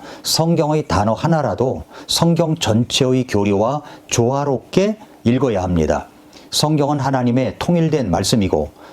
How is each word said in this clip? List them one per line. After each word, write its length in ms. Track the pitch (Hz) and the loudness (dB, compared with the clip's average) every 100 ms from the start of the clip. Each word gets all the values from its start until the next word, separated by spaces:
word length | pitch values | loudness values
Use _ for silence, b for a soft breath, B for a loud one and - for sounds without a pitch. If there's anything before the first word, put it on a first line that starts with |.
| B B | B B
성경의 640 | - - 160 160 147 156 151 | -4 0 2 2 2 0 0
단어 240 | 85 107 | 0 0
하나라도 720 | 110 151 165 131 - 127 90 - B B | 0 0 0 0 0 -2 -2 -10 B B
성경 480 | - 165 165 160 | 0 2 2 0
전체의 720 | 151 - 110 117 - 127 131 123 | 0 0 0 0 0 2 2 0
교리와 560 | 104 101 98 110 147 B B B | 0 2 2 0 -2 B B B
조화롭게 880 | - 117 139 143 123 - - 202 220 B B | 0 0 0 -2 -4 0 0 0 -2 B B
읽어야 380 | 113 127 131 98 | 0 2 0 0
합니다. 440 | 85 87 78 80 - - - B B | 0 0 0 -2 -4 -20 -20 B B
성경은 480 | - 151 156 143 147 | -2 0 2 0 0
하나님의 580 | 135 131 123 120 120 - | 0 0 0 0 -2 -4
통일된 520 | - 175 160 151 110 | 0 0 2 0 0
말씀이고 600 | 90 95 120 95 76 73 - B | -2 0 0 2 0 -2 -8 B